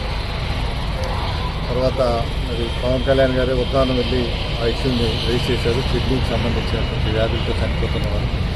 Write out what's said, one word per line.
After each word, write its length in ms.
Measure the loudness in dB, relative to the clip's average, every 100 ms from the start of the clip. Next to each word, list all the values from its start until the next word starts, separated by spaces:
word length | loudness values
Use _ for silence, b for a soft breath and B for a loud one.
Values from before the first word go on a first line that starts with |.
| -2 -4 -4 -4 -2 -2 -2 -2 -2 -2 -2 -2 -2 -2 -2 -4 -2
తర్వాత 540 | 0 0 2 0 0 -2 -2 -2
మరి 200 | -2 -2 -2
పవన్ 200 | 0 2
కళ్యాణ్ 280 | 2 4 4
గారే 220 | 4 2
ఉత్తరాంధ్ర 420 | 2 2 2 2 2
వెళ్ళి 360 | 2 0 0 -2 -2 -2
ఆ 20 | 0
ఇష్యూని 320 | 0 0 0
రైజ్ 540 | 0 0 0 0 0
చేశారు, 220 | 0 2
కిడ్నీకి 520 | 2 2 0 2 0 0
సంబంధించినటువంటి 840 | 0 0 0 0 0 0 0 0
వ్యాధులతో 540 | 2 0 0 0 0 0
చనిపోతున్న 420 | 0 0 0 0
వారు. 380 | 0 0 -2 -2